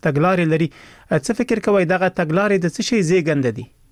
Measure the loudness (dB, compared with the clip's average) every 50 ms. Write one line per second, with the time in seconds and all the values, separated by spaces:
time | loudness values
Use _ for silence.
0 | -2 -2 0 2 2 2 2 2 0 0 0 0 0 -2 -4 -10 -20 -20 -20 -16
1 | -6 -2 -2 -2 0 -2 -4 -2 -2 -2 -2 -2 0 2 2 2 2 2 0 0
2 | 0 -2 -2 -2 -4 0 0 0 2 2 0 0 0 -2 -4 -4 -4 -2 0 0
3 | 2 2 2 2 2 0 0 0 0 -2 -2 -4 -10 -16 _ _ _ _